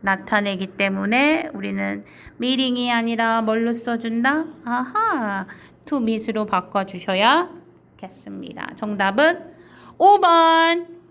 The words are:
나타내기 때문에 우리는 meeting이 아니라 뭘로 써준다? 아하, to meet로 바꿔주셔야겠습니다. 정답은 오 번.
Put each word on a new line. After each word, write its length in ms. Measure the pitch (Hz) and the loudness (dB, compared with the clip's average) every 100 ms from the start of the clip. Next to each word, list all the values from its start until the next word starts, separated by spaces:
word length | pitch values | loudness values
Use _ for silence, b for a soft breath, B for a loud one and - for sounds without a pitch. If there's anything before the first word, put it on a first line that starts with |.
나타내기 760 | 202 190 196 214 202 190 190 - | 0 -2 0 0 0 -4 -8 -2
때문에 720 | 196 196 196 240 285 214 - | -2 -2 0 2 2 0 -4
우리는 500 | 202 196 196 196 202 - B B _ | -8 -8 -6 -6 -6 -12 B B _
meeting이 520 | 247 262 262 247 247 | -2 0 0 -2 0
아니라 500 | 233 226 226 226 226 | -2 -2 -2 0 0
뭘로 300 | 220 220 233 | 0 0 0
써준다? 720 | 233 240 233 233 226 247 302 320 - | -2 -4 -4 -4 0 0 0 -4 -10
아하, 840 | - 240 254 427 440 320 220 196 190 B B _ | -6 -6 -4 -2 -2 -2 -4 -6 -8 B B _
to 140 | - 285 | -6 -2
meet로 480 | 226 220 220 214 214 | -2 -2 -4 -4 -2
바꿔주셔야겠습니다. 2250 | 190 185 202 196 180 - 190 220 302 359 - - _ _ _ 185 - - 196 - - - - | -2 -2 -4 -4 -8 -4 2 4 4 0 -8 -20 _ _ _ -18 -18 -16 -14 -14 -12 -12 -8
정답은 680 | 208 208 196 196 311 349 - B B B B B | -8 -2 0 4 2 2 -8 B B B B B
오 220 | 381 403 | 6 8
번. 680 | 359 339 330 330 330 339 339 - - | 6 6 6 6 4 0 -4 -16 -20